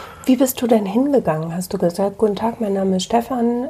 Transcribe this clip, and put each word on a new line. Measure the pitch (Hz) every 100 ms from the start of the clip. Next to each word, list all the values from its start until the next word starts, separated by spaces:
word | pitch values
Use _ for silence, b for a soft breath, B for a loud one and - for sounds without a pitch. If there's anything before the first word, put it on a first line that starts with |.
| B B
Wie | - 254
bist | 262 -
du | 233
denn | 233 196
hingegangen? | 214 285 269 - 156 165
Hast | 170 180
du | 190
gesagt, | 175 175 196 202
„Guten | 214 196
Tag, | 226 233
mein | 214
Name | 196 190 185
ist |
Stefan, | 185 233 233 254 233 240